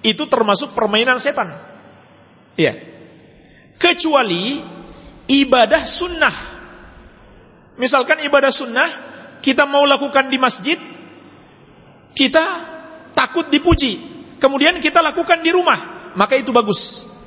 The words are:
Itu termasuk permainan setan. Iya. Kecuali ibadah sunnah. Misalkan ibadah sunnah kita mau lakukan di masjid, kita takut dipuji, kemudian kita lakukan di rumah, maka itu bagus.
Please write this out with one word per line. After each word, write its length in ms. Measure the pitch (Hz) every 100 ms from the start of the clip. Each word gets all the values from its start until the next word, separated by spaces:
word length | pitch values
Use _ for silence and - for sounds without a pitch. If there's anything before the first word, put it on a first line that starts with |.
Itu 240 | 220 208 302
termasuk 480 | 226 214 202 294 -
permainan 400 | 214 214 247 254
setan. 320 | 277 285 185 139 - - - - _ - _ _ _ -
Iya. 160 | 147 - - - - - - - - - _ _
Kecuali 800 | 349 349 320 285 226 175 208 285 - - - - - -
ibadah 560 | - 277 269 247 214 311 -
sunnah. 480 | - 349 330 277 - - - - - - - - - - - - _ _ -
Misalkan 400 | 254 269 247 302
ibadah 320 | 294 285 269
sunnah 360 | 254 247 240 330 - - - - -
kita 240 | 269 262
mau 240 | 285 277 285
lakukan 400 | 277 277 269 262
di 80 | 262
masjid, 400 | 254 - 202 349 - - - - - - - - - - - - _
kita 320 | - 262 311 330 339 - - - - - -
takut 320 | 254 339 -
dipuji, 480 | 294 349 330 254 180 - - - -
kemudian 400 | 269 277 294 359
kita 240 | 302 339
lakukan 400 | 320 339 339 330
di 80 | 330
rumah, 640 | 359 349 208 - - -
maka 240 | 185 208 269
itu 160 | 240
bagus. 560 | 240 208 180 - - - -